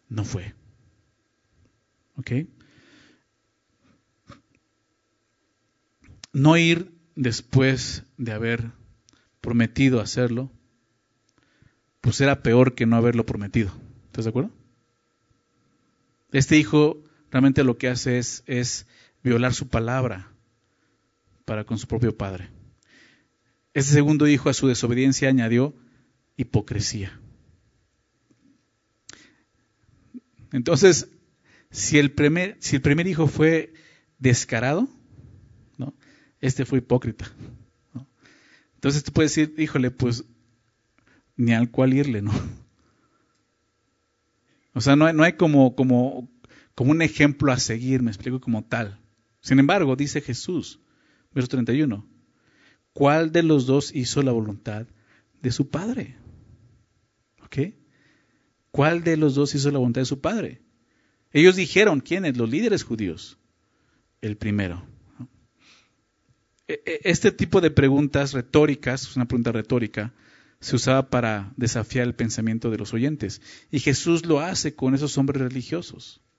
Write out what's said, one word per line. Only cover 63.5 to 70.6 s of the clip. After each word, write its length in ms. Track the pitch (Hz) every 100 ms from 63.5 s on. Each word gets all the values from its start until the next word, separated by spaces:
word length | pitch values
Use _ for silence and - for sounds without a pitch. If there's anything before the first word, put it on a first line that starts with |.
| _ _ _ _ _ _ _
El 160 | 110 104
primero. 480 | 107 104 92 87 - - _ - - _ _ _ _ _ _ _ _ _ _ _ _ _ -
E-, 140 | 156 -
e-, 140 | 160
este 280 | - 170 208
tipo 280 | - - 196
de 120 | 165
preguntas 640 | 147 135 139 143 143 139
retóricas, 720 | 135 120 156 151 135 - 131
es 120 | - 127
una 120 | 120
pregunta 240 | 123 117
retórica, 600 | 113 107 123 107 - 113 - _ _ _
se 160 | _